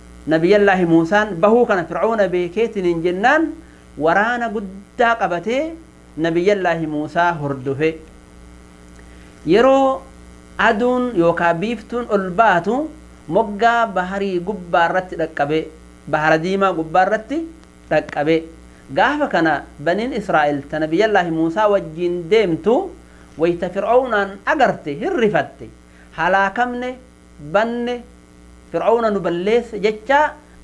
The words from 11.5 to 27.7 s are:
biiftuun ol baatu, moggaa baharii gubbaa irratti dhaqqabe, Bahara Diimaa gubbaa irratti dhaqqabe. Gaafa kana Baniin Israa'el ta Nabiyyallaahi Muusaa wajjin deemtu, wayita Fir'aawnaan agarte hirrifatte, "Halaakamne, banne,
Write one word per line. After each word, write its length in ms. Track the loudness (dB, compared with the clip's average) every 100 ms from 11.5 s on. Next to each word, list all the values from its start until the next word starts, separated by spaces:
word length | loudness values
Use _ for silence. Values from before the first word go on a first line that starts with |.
biiftuun 520 | 0 -2 -6 -8 -8 -2
ol 220 | -2 0
baatu, 600 | 2 2 2 0 -2 -4 -10 -20 -18 -2
moggaa 580 | -2 -2 0 0 2 0
baharii 540 | -2 -4 -4 -4 -4
gubbaa 460 | -4 -8 -2 0 2
irratti 280 | 0 -4 -6
dhaqqabe, 440 | -6 -2 -2 -2 -4 -12 -20 -20 -6
Bahara 260 | -2 2 2
Diimaa 340 | 2 0 0
gubbaa 300 | 0 0 2 2
irratti 320 | 0 -4 -6 -6 -12 -20 -20 -2
dhaqqabe. 520 | -2 0 -2 2 0 0 -12 -20 -20 -6
Gaafa 340 | 0 2 2 0
kana 360 | 2 2 0 -4 -6
Baniin 320 | -2 -2 -2
Israa'el 500 | -4 0 2 2 0 -4
ta 100 | -4
Nabiyyallaahi 520 | -2 0 2 2 0
Muusaa 380 | 0 -2 2 2
wajjin 600 | 2 -2 -6 -4 -4 0
deemtu, 600 | 2 2 0 2 0 0 -10 -20 -20 -18 -2
wayita 320 | 0 0 -4
Fir'aawnaan 680 | -4 2 2 2 0 -2 -4
agarte 480 | -4 2 2 0 -8 -6
hirrifatte, 680 | -4 0 0 0 -4 -10 -20 -20 -20 -20 -16 -4
"Halaakamne, 720 | 0 2 0 0 -4 -4 -8 -10 -18 -20 -20 -18 -4
banne, 500 | 0 0